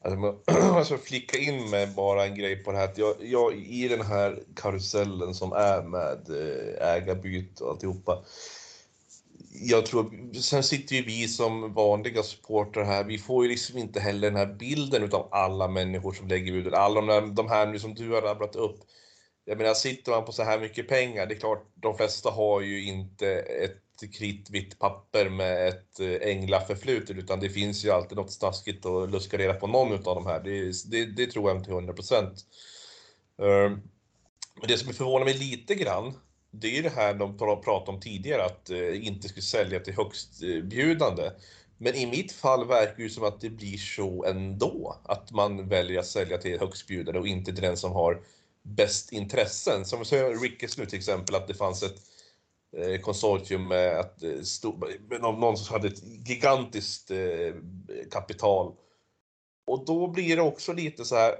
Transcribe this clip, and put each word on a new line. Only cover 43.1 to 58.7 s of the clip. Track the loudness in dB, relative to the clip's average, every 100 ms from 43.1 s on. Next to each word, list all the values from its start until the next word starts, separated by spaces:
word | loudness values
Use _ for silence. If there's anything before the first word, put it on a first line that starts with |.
som | -2
att | -2 -2
det | -10
blir | -8 -8 -8
så | -8 -4 -4 -2
ändå, | -2 -2 -4 0 -2 -2 -8 -10
att | -6 -6 -2
man | 2 2 0 0
väljer | 2 2 0
att | -2
sälja | -2 -2 -2
till | -2 -2
högstbjudande | -2 -4 -8 -6 -2 -2
och | -2
inte | -2 -4
till | 0
den | 0 0
som | -2
har | 4 4 2 -4 _ _ _
bäst | -8 2 4 2 -4
intressen. | -8 -2 0 0 0 0 0
Som | -2 -6
vi |
ser | 2 4 4 2
Rickes | -4 -4 -8 -6
nu | -6
till | -6
exempel, | -2 -2 0
att | -2 -2
det |
fanns | -2 -2 -2
ett, | -6 -8 -20 -20 -20 _ _ _ _ -4
eh, | -2 -2
konsortium | -2 0 2 2 0 -4 0
med | 4 4 2
att, | -2 _
eh, | -6
sto-, | -6 -6 -6 -6 -4 -8 -8 -10
med | -2
någon, | -2 2
någon | 2 2
som | -2
hade | -2 -2
ett | -6 -16 -16 -6
gigantiskt, | 2 4 4 2 -6 -8 -10 -6
eh, | -2 -2 -2 -4 -6 -12 -16 -12 -12 -6
kapital. | -8 -6 0 4 4 2